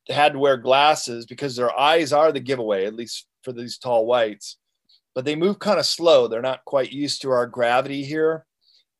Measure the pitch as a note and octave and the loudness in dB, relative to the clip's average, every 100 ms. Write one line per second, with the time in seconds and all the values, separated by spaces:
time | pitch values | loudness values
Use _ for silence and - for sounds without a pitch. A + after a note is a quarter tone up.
0 | - C3+ D3 C3+ C#3 B2+ B2 C3+ D3 D#3 | -6 2 2 4 2 2 2 4 4 2
1 | - A#2 A#2 B2+ C#3+ B2 A#2+ B2 C#3+ E3+ | -4 -10 -12 -10 -8 -2 -2 2 2 4
2 | C#3+ D3 D#3+ C#3+ B2 C3 A2 G2 G2+ A2+ | 2 2 2 0 -4 -4 -2 -2 -2 -6
3 | A2+ - - _ - A#2+ A#2+ - B2+ A#2 | -12 -14 -16 _ -14 -12 -12 -10 0 0
4 | A2+ B2 A2 G#2 - - _ _ _ _ | 2 2 0 -4 -16 -20 _ _ _ _
5 | _ B2+ C3+ D3+ F#3 G3+ G3+ F3 C#3 - | _ -8 -4 0 0 0 0 0 0 0
6 | E3 C#3 A#2 A2+ B2+ B2+ - C#3 C3 C3+ | 4 6 4 -2 -4 -6 -4 -2 -2 -6
7 | D3 - C3+ B2 A#2+ B2 A#2+ B2+ C#3 C#3 | -6 -6 -2 0 -2 -2 2 2 0 -8
8 | C3+ D#3 D#3 D#3+ - _ _ _ _ _ | -6 -2 0 -2 -10 _ _ _ _ _